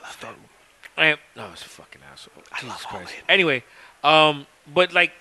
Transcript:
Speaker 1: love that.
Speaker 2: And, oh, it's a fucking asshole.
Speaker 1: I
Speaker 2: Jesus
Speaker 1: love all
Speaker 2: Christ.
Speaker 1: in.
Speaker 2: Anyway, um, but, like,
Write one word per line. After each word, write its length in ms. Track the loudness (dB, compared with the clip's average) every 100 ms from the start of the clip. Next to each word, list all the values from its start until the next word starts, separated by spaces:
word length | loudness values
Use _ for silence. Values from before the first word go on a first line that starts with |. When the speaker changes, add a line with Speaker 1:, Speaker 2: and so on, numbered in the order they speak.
Speaker 1:
love 160 | -18 -18
that. 140 | -18 -18 _ _ _ _ -14 -2
Speaker 2:
And, 220 | 0 -2 _ -18
oh, 140 | -16
it's 140 | -16 -20
a 40 |
fucking 320 | -20 -20 -20 -20
asshole. 320 | -20 -20 -20 -16
Speaker 1:
I 120 | -14
Speaker 2:
Jesus 80 | -14
Speaker 1:
love 160 | -14 -14
all 60 | -14
Speaker 2:
Christ. 120 | -14 -10
Speaker 1:
in. 120 | 0
Speaker 2:
Anyway, 340 | 2 2 -2 -6 -20 -20 -2 4
um, 420 | 6 4 2 -10 _ -6
but, 200 | 0 2
like, 180 | 2 0 -2